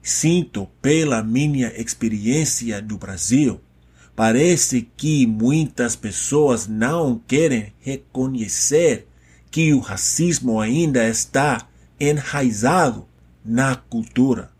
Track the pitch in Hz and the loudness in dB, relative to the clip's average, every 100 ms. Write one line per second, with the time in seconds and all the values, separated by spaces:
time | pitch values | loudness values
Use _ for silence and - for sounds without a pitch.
0 | - - 156 175 170 - 98 _ 131 156 | -6 -2 2 2 0 -8 -12 _ 0 2
1 | 156 117 110 120 151 139 120 110 117 - | 2 0 0 0 0 0 -2 -4 -10 -4
2 | 113 107 104 143 151 - 117 101 107 101 | -4 -2 0 0 0 -2 -6 -8 -8 -12
3 | - 92 - 127 143 98 _ _ _ _ | -10 -8 0 2 2 -2 _ _ _ _
4 | - - 110 117 165 170 - 127 113 - | -20 0 2 4 4 4 2 -2 -4 -6
5 | 151 151 120 110 117 151 147 - 120 - | -2 2 2 2 2 2 0 -2 -4 -4
6 | 107 95 - 143 147 117 104 107 117 165 | -8 -6 -2 2 4 2 -2 -2 -2 0
7 | 151 113 - 135 160 123 104 - - 135 | -2 -2 -2 0 2 0 -4 -12 -10 -10
8 | - - 131 131 107 - - 147 170 120 | -10 -6 -4 -4 -6 -4 0 2 2 0
9 | - _ _ _ _ - 160 143 - 98 | -6 _ _ _ _ 0 4 4 0 -6
10 | - - 175 165 127 110 107 139 170 127 | -4 0 0 0 -2 -2 0 0 2 2
11 | 113 110 - 143 147 113 - _ _ _ | 0 -2 -2 0 0 -2 -6 _ _ _
12 | 147 147 - 143 131 104 117 180 156 107 | -2 -2 -2 -2 -2 0 2 4 2 0
13 | - _ _ _ 110 117 135 123 _ 117 | -12 _ _ _ -4 0 0 -2 _ -8
14 | 113 - 131 113 92 _ | -4 0 2 0 -4 _